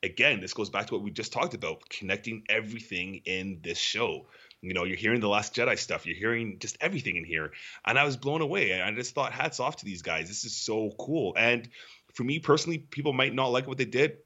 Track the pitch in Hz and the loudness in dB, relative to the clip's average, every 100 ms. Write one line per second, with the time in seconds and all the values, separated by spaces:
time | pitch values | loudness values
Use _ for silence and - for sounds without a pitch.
0 | 98 87 131 117 90 - 104 98 110 110 | -2 4 4 4 0 -4 -2 -2 0 -2
1 | 101 104 110 123 - 107 82 80 - - | -2 -6 -4 0 0 -2 -6 -6 -8 -10
2 | 95 101 117 113 110 107 110 113 - 92 | -4 -4 -2 -10 0 0 0 -10 -6 -6
3 | 90 95 - 92 95 92 85 85 - 104 | -4 -6 -4 -2 -2 -6 -4 -2 0 2
4 | 113 73 - - - - 92 92 90 92 | 0 -2 -8 -20 -20 -14 -4 -2 -2 0
5 | 110 117 107 101 107 - 123 107 - 80 | 2 4 4 2 2 0 2 2 0 -4
6 | 85 85 107 117 113 92 - - 165 190 | -4 -2 0 0 -2 -6 -8 -4 -2 -2
7 | 135 87 82 80 78 - - - - 120 | -2 -4 -2 -4 -4 -8 -16 -6 0 4
8 | 147 127 135 151 151 190 120 92 92 110 | 4 2 -2 0 0 2 2 2 0 -2
9 | 123 - 127 120 156 - 127 - - 92 | -4 -2 -2 0 -2 0 -2 -2 -8 -8
10 | 82 80 80 107 110 - - 110 110 - | -4 -2 -2 -6 -6 -4 -2 0 0 -2
11 | - 160 110 - 117 120 117 - - - | -2 0 2 4 4 4 0 -16 -20 -20
12 | _ - 120 151 156 151 160 165 - - | _ -4 -2 -2 4 4 4 -4 -4 -4
13 | 147 131 131 123 131 123 135 135 123 120 | 0 4 2 4 2 2 0 -2 0 4
14 | 151 151 | 4 2